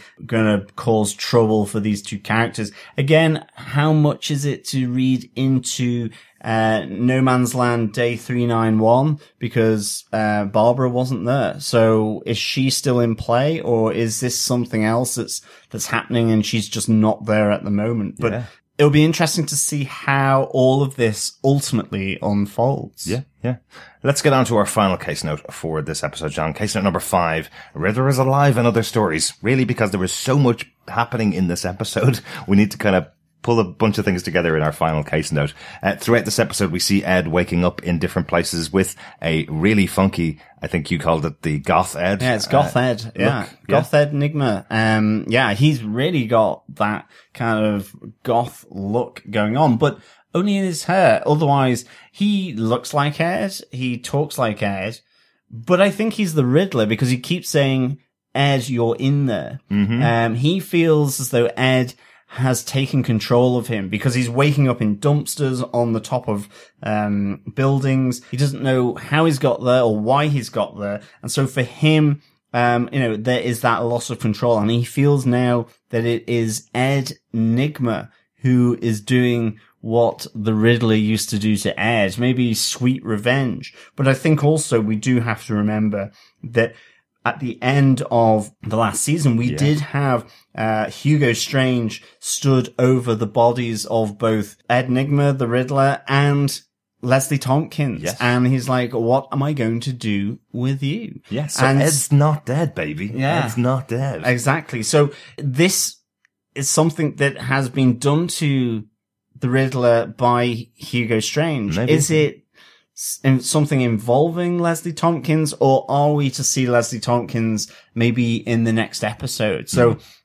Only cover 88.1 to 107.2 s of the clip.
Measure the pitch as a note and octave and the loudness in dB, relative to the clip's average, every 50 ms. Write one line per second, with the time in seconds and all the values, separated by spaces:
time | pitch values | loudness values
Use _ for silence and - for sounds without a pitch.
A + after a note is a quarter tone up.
88.1 | A#2+ A#2 A2+ A2+ A2 G#2+ G#2 - _ _ - G#2 A2 A2 A2+ G2+ F#2 - - - | 2 4 4 4 4 2 0 -4 _ _ -8 -4 -2 0 0 0 -2 -2 -2 -2
89.1 | D3+ E3 C#3+ C#3 A#2 A2+ A#2+ B2 C#3+ - C#3 D3 D3+ D3+ D3 - - C#3 C#3+ C3+ | -2 2 2 2 2 2 0 -2 0 0 0 0 0 0 -2 -4 -4 -2 0 0
90.1 | B2+ A#2 A2+ - - _ _ _ _ - A2 A2 A2 G#2+ A2 - - - - C#3 | 0 -2 -4 -8 -20 _ _ _ _ -6 -2 -2 -2 -2 -2 -4 -8 -4 0 2
91.1 | D3+ D3 C#3+ B2 A2+ - - - - C3+ C3 B2+ B2+ B2 A#2 A2 - - - - | 2 4 4 2 0 0 -4 -2 0 0 0 2 0 0 -2 -4 -6 -8 -16 -20
92.1 | _ _ - - - - - C#3 C3+ B2+ A#2 - - - B2+ B2+ C3 B2+ A#2+ B2 | _ _ -10 -8 -8 -2 2 2 4 4 2 0 -2 0 2 2 2 2 2 0
93.1 | A2+ G#2+ A2+ G2+ G#2 B2 A#2 A#2+ A#2+ B2 B2 A#2 A2+ G#2+ - - A2+ A2+ A2 G#2 | -2 -2 -2 -2 2 4 4 4 4 0 -2 -4 -4 -6 -6 -2 -2 -2 -2 -2
94.1 | G2+ G#2 A#2+ A2+ A2 G#2+ G2+ - - _ _ _ B2 B2+ B2+ B2+ B2 B2+ C3+ C#3+ | -4 -2 -2 0 0 0 -2 -6 -10 _ _ _ 0 0 2 0 0 0 0 0
95.1 | C#3+ C#3+ C#3+ C#3+ C#3 C3+ C3+ A#2 A#2+ B2+ B2+ B2+ D3 C3+ C3+ C#3 C#3 - - - | 2 2 2 2 2 0 -2 0 0 0 0 0 0 2 2 2 0 -2 -4 -2
96.1 | C3+ C#3 C#3+ C#3+ C#3+ C#3+ C#3+ C3+ - - - _ _ _ _ _ _ _ - B2 | 0 2 2 2 2 2 0 0 -2 -6 -14 _ _ _ _ _ _ _ 0 2
97.1 | B2+ C3+ C3+ - D3 C#3 - C3 C3 C#3+ E3 - - - D3 C3+ G2+ D2+ D#2 F2 | 2 2 2 0 -2 -2 0 0 0 0 0 -2 -4 -4 -4 -4 -4 -4 -6 -6
98.1 | A#2+ - B2 B2 B2 B2 B2 B2+ C3+ C3 A#2+ C3 B2+ B2+ B2 A#2+ B2+ A#2 A2+ A#2 | -6 -2 0 2 2 4 4 2 2 0 0 0 -2 -2 -2 -2 -2 -2 0 2
99.1 | B2 C#3 - - - C#3 C#3 D3 D3+ - A#2 A2 A#2 A#2 A#2 C#3+ B2+ A#2+ A2+ A2 | 2 0 0 -2 -4 -2 -2 -2 -2 -2 -2 -2 -2 -2 -4 -6 -8 -4 -4 -2
100.1 | G#2 G2+ G2+ G2+ B2 - _ _ - A#2+ B2 C3 C#3 C3+ C#3 C#3 D#3 A3+ A#3 - | -2 0 -2 -4 -6 -8 _ _ -8 -4 -2 -2 -2 -2 -4 -4 -4 -6 -8 -12
101.1 | - - _ - G#2 B2+ D3+ D3 - - C3 C3+ C3+ C#3 C#3 D#3+ D#3 C#3 - - | -14 -16 _ -8 -8 -6 -6 -6 -2 0 2 2 4 4 4 2 2 0 0 2
102.1 | D3 C#3 D3 D3+ D3+ D3 - - B2 D3+ E3+ D3 - - E2 D2+ D2+ D#2 F#2+ G#2+ | 4 4 4 4 2 0 -2 -4 -2 -2 -2 -2 -4 -6 -6 -6 -6 -6 -8 -6
103.1 | A2+ B2+ C3 C#3 E3 E3 C#3 A#2 A2 B2 A#2+ B2 C3+ C3 C3 - A2+ A#2+ C3+ C#3 | -4 -4 -2 0 0 0 -2 -2 -2 0 0 0 0 -2 -2 -4 -4 -4 -4 -4
104.1 | A#2 E2 D#2+ B2+ B2 A#2+ A#2+ C#3 C#3 D#3+ D3+ - - A#2+ G#2+ - - D3+ D3 C#3+ | -6 -4 -2 0 0 0 0 -2 -2 -2 -4 -8 -8 -6 -4 0 2 2 2 2
105.1 | - - - - - - D3 C#3 B2 C3+ E3+ F#3+ F#3+ - - - - _ _ _ | 0 -10 -20 -20 -14 -8 -6 -4 0 2 2 2 2 0 -4 -4 -8 _ _ _
106.1 | _ _ _ _ _ _ _ _ _ - C3+ - - - D#3+ E3 D#3 - D#3 C#3+ | _ _ _ _ _ _ _ _ _ -6 -4 -2 2 2 2 2 2 0 -4 -4
107.1 | - - | -2 0